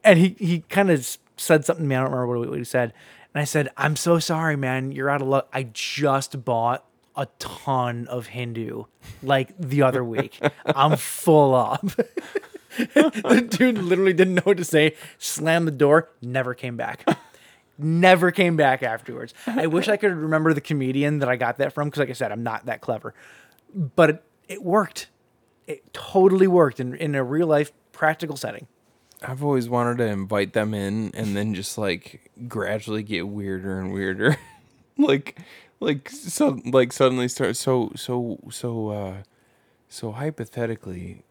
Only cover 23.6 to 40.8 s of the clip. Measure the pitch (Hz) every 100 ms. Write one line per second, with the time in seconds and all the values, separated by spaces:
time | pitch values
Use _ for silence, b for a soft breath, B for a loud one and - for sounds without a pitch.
23.6 | _ 196 143 - 156 156 _ _ _ 185
24.6 | 175 202 190 - - _ _ _ _ _
25.6 | - 151 _ - - 196 190 190 190 180
26.6 | 147 120 127 127 156 139 127 151 170 147
27.6 | 151 _ _ - 156 156 160 139 117 -
28.6 | - _ _ _ _ _ - 131 147 135
29.6 | 120 120 120 120 113 101 98 104 98 110
30.6 | 107 107 98 107 107 - 110 101 107 95
31.6 | 98 - 101 90 - - _ - 120 110
32.6 | 92 104 107 107 104 98 95 104 98 95
33.6 | 98 95 92 98 95 95 113 147 b b
34.6 | b b _ - 294 - - - B B
35.6 | B _ - 143 - 285 180 - 302 123
36.6 | 120 131 123 - 131 127 123 - 120 120
37.6 | - 127 110 - - 123 117 98 - -
38.6 | 123 113 107 104 98 98 98 _ _ _
39.6 | _ _ _ - 113 110 151 147 117 -
40.6 | 117 110